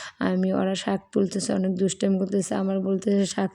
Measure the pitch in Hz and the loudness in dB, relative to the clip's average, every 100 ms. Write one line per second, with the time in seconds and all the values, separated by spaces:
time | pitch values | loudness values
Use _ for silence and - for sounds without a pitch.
0 | - - 190 185 190 196 190 190 - 190 | -12 -4 0 0 0 0 0 -2 -2 -4
1 | - 208 196 196 185 202 185 180 190 180 | -2 0 0 -2 -2 0 0 0 0 0
2 | 202 190 190 196 180 208 190 190 190 190 | 0 2 0 0 0 -2 0 0 0 0
3 | 208 202 190 - 190 | 2 2 2 0 -2